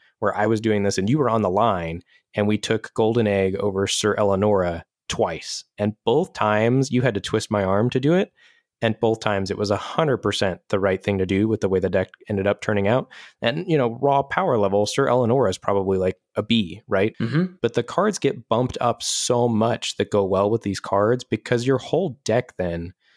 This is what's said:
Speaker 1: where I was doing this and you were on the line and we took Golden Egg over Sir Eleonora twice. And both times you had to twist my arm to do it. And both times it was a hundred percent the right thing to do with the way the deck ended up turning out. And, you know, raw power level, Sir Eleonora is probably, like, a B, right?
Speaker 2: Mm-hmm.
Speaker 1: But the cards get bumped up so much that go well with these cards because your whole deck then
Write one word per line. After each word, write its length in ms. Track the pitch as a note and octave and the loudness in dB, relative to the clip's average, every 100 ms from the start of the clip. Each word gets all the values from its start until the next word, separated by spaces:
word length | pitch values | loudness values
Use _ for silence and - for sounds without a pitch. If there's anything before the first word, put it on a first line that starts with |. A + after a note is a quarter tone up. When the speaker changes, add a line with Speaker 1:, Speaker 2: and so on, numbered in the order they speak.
| _ _ | _ _
Speaker 1:
where 160 | G#2 F#2 | -4 0
I 100 | G#2+ | 0
was 140 | A2 | 0
doing 240 | A2 G#2 | 2 0
this 120 | G2+ G2 | 0 0
and 140 | G2+ | 0
you 80 | D3+ | 2
were 120 | A#2+ | 2
on 120 | A2+ | 2
the 80 | G2 | 2
line 520 | G2 A2+ F#2 E2 E2+ - _ _ | 2 2 2 -4 -8 -12 _ _
and 120 | - G#2 | -2 0
we 100 | G#2 | 0
took 380 | - A2+ - | 0 -4 -4
Golden 320 | - A2 A#2+ G#2+ | -2 0 2 2
Egg 300 | G2 F#2+ G2 | 2 0 0
over 320 | G2+ F#2+ G2 | -2 -2 -2
Sir 260 | - G#2+ G2+ | 0 0 2
Eleonora 680 | G#2 F#2+ G#2 G2 F2 E2+ - _ - | 2 2 2 2 0 -4 -10 _ -8
twice. 560 | - G2 D#2+ - - - - | -2 -2 -4 -10 -12 -12 -4
And 180 | G#2 G#2 - | -4 -2 0
both 260 | C#3 F3+ | 0 0
times 580 | - G#2+ G#2+ A2+ C3 C3 | -2 0 2 2 2 2
you 120 | B2 | 0
had 100 | B2 | 0
to 60 | G2+ | -2
twist 300 | - A2 - | -2 -2 0
my 140 | G#2 | 0
arm 260 | F#2+ G2 B2 | 2 2 2
to 100 | C3 | 0
do 140 | C#3 | 2
it. 180 | F3+ G#3 _ - _ _ _ | 2 0 _ -20 _ _ _
And 180 | A2+ G#2+ | -4 0
both 220 | A2+ A2+ | 0 0
times 300 | A2 G2 F#2+ | -2 -2 -2
it 80 | G2+ | -2
was 120 | G2+ | -2
a 60 | G2+ | -2
hundred 420 | - - D#3 A#2 | -2 -2 0 0
percent 420 | G#2 - G2 F2 - | -2 0 -2 -2 -4
the 100 | G2+ | 0
right 220 | G2 F#2+ | 0 0
thing 160 | - G2 | 0 -2
to 80 | F#2 | 0
do 200 | G2 A2 | 2 0
with 120 | A2 | 0
the 80 | G2 | 0
way 120 | F#2+ | 0
the 100 | F2+ | 0
deck 180 | F#2+ F#2+ - - | 0 -2 -8 -6
ended 160 | G2+ G2 | -2 -2
up 160 | G#2 | -2
turning 260 | - G#2 G2 | -2 0 2
out. 200 | B2+ - - - _ | 0 -2 -12 -20 _
And, 260 | A#2 D3+ F#3 | -4 -2 0
you 80 | D#3 | 0
know, 220 | B2 A#2+ | 0 0
raw 220 | C#3 C#3 | 0 0
power 340 | C#3 - F#3+ A#2 | 0 -2 0 2
level, 300 | G2 G2+ G#2 | 2 2 0
Sir 220 | - C3+ | 0 2
Eleonora 420 | B2 A2+ C3+ G2+ | 2 2 2 0
is 80 | - | 0
probably, 400 | - G2+ F#2+ F#2+ | 0 0 0 0
like, 180 | F#2 - _ | 0 -4 _
a 80 | - | -6
B, 380 | G#2+ A#2 F2 F#2+ - | 0 0 -2 -8 -4
right? 260 | G2 A2 - | 0 0 -2
Speaker 2:
Mm-hmm. 360 | A2+ C#3+ F#3 - | -4 -2 -2 -2
Speaker 1:
But 140 | A#2 | -4
the 80 | - | -2
cards 360 | - - G#3 F#3 | -2 0 0 0
get 300 | C3 - - | -2 -4 -2
bumped 300 | A2+ B2+ - | 0 0 0
up 220 | A#2+ - | -2 -2
so 460 | - - - A#2+ A#2+ | -4 -4 0 0 2
much 500 | G#2+ A#2 A2+ - - | 2 0 -2 -4 -4
that 120 | G#2 | 0
go 140 | G#2 | 0
well 260 | F#2+ F#2+ G#2 | 2 2 2
with 120 | A2+ | 0
these 180 | G2+ F#2 | -2 -6
cards 440 | - G2 G#2 B2 | -2 2 2 0
because 420 | - A2+ - A#2+ B2+ | -2 -6 -2 0 2
your 120 | C3 | 0
whole 400 | - D3+ F#3 A2+ | 0 -2 -2 -6
deck 320 | - A#2 - - | -2 -2 -2 -6
then 380 | F2+ E2+ F2 - _ | -6 -6 -8 -16 _